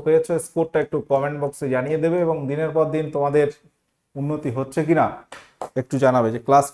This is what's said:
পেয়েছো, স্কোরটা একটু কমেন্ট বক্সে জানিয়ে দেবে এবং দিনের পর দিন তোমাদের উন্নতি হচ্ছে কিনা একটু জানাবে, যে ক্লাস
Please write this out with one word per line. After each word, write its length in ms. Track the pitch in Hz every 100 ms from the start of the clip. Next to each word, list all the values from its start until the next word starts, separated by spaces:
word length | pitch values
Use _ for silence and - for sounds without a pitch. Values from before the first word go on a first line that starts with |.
পেয়েছো, 340 | 156 160 160 165
স্কোরটা 400 | - 165 160 156
একটু 200 | 147 147
কমেন্ট 360 | - 135 143 147
বক্সে 260 | 143 - 139
জানিয়ে 300 | 127 135 156
দেবে 200 | 165 175
এবং 160 | 165 151 135
দিনের 240 | 147 160
পর 140 | 156
দিন 260 | 151 156 151
তোমাদের 380 | 151 143 147 147 - _ _ _ _ _
উন্নতি 360 | 139 143 151 143
হচ্ছে 300 | 120 135 160
কিনা 220 | 156 160 107 - - - - _ - 131
একটু 220 | - 135
জানাবে, 300 | 131 127 113
যে 40 | 117
ক্লাস 280 | 131 139 139